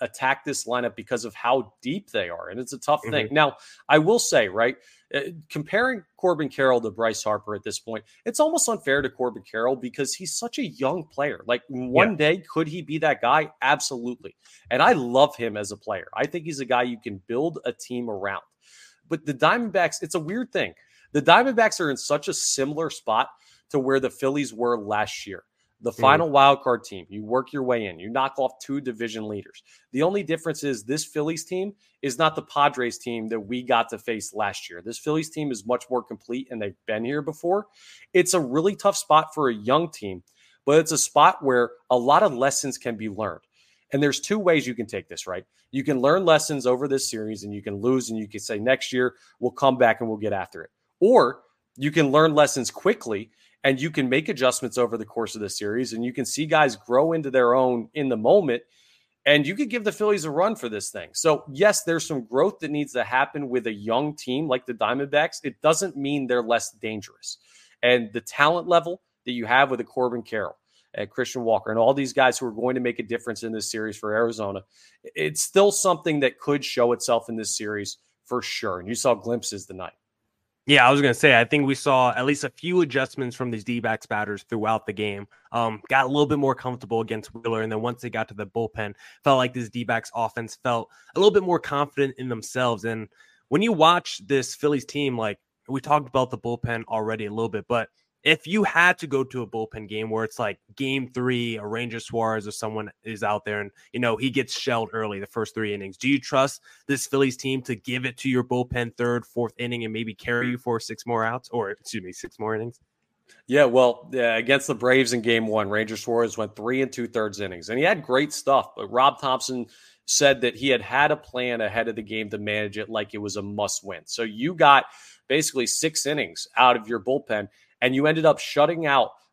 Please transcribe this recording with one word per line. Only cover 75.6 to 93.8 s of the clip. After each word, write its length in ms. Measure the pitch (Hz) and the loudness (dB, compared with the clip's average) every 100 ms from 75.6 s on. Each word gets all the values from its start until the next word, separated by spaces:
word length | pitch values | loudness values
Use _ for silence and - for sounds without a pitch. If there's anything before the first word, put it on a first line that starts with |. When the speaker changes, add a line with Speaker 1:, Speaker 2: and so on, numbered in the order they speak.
| 202 | 4
Speaker 1:
something 480 | 196 190 165 170 151 | 4 2 2 0 2
that 200 | 131 - | 0 0
could 240 | - 143 | -2 -2
show 280 | 131 - 120 | 0 2 2
itself 380 | 117 - 117 - | 2 0 0 0
in 60 | 113 | -8
this 220 | 107 - | -6 -6
series 400 | 107 104 101 - _ _ - | -6 -6 -8 -12 _ _ -6
for 180 | 123 | -6
sure. 360 | - - 110 90 | -4 -6 -4 -6
And 80 | 92 | -6
you 80 | 117 | -2
saw 200 | 135 110 | 0 0
glimpses 500 | 110 120 - 101 - | 0 -4 -4 -10 -12
tonight. 280 | 92 87 - _ _ _ _ _ _ - | -14 -14 -16 _ _ _ _ _ _ 4
Speaker 2:
Yeah, 200 | 143 123 | 6 8
I 40 | |
was 80 | 143 | 6
gonna 140 | 143 | 4
say, 260 | 117 151 120 | 4 6 6
I 40 | |
think 240 | 117 151 139 | 6 2 2
we 80 | 135 | 0
saw 360 | 143 131 123 120 | 2 4 4 2
at 100 | 131 | -2
least 180 | 143 | -2
a 60 | 139 | -4
few 320 | - 170 180 | -8 -2 0
adjustments 540 | 160 131 131 - 127 - | 2 0 -2 -4 -8 -6
from 160 | 123 | -6
these 120 | 113 | -6
D-backs 440 | 101 120 113 110 - | -6 -4 -2 -4 -4
batters 340 | 107 104 101 - | -4 -4 -8 -6
throughout 380 | 113 107 110 - | -4 0 -2 -2
the 60 | |
game. 340 | 101 107 101 101 _ - | -4 -4 -6 -10 _ -8
Um, 320 | 117 113 107 - | -2 -2 -4 0
got 160 | 135 131 | 2 2
a 20 | |
little 180 | 143 147 | 2 2
bit 140 | 147 | 2
more 160 | 139 123 | 0 0
comfortable 460 | 127 123 98 113 | -4 -8 -4 -4
against 340 | 110 110 104 117 | -2 -6 -10 -8
Wheeler, 260 | 117 110 | -4 -2
and 100 | 110 | -2
then 100 | 110 | -2
once 180 | 117 120 | -4 -6
they 80 | 120 | -8
got 200 | 110 110 | -6 -6
to 40 | |
the 140 | 104 101 | -8 -8
bullpen, 480 | 117 113 - 104 101 - - | -4 -6 -6 -8 -10 -20 -2
felt 140 | 147 135 | 4 4
like 160 | 127 | 4
this 160 | 127 113 | -2 -8
D-backs 400 | 123 117 117 - 120 | -6 -2 -2 -4 -4
offense 420 | 113 - 113 - | -4 -4 -10 -6
felt 260 | 131 117 - _ _ 156 | -2 -2 -4 _ _ 4
a 40 | |
little 100 | 202 | 4
bit 140 | 196 | 4
more 160 | 185 175 | 2 0
confident 560 | - 143 143 - 139 131 | 0 -2 -2 0 -2 -2
in 120 | 127 | -6
themselves. 540 | 113 - 127 123 113 | -6 -6 -2 0 0
And 260 | 113 110 107 _ _ _ - | -4 -6 -8 _ _ _ -2
when 120 | 147 | 0
you 120 | 226 | 2
watch 520 | 180 | 6